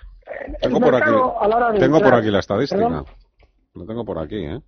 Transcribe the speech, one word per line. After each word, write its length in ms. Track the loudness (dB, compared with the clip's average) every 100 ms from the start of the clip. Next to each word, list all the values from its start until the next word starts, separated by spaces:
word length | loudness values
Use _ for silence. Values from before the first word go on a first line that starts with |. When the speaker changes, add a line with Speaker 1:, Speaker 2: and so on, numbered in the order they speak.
| -20 -20 -16 -14 -12
Speaker 1:
el 80 | -6
Speaker 2:
Tengo 220 | -2 2
por 120 | 4
Speaker 1:
mercado 440 | 4 4 2 0 0
Speaker 2:
aquí, 80 | 0
Speaker 1:
a 20 |
la 80 | 2
hora 160 | 0
de 80 | 2
Speaker 2:
tengo 180 | 2 4
por 60 | 4
Speaker 1:
entrar, 160 | 4
Speaker 2:
aquí 100 | 2
la 80 | 0
estadística. 420 | 0 -2 -2 0
Speaker 1:
¿perdón? 240 | 0 -2 -10 -18 _ _ _ _ _
Speaker 2:
Lo 120 | -16 -12
tengo 200 | -8 -6
por 140 | -8
aquí, 260 | -8 -8 -8
¿eh? 160 | -10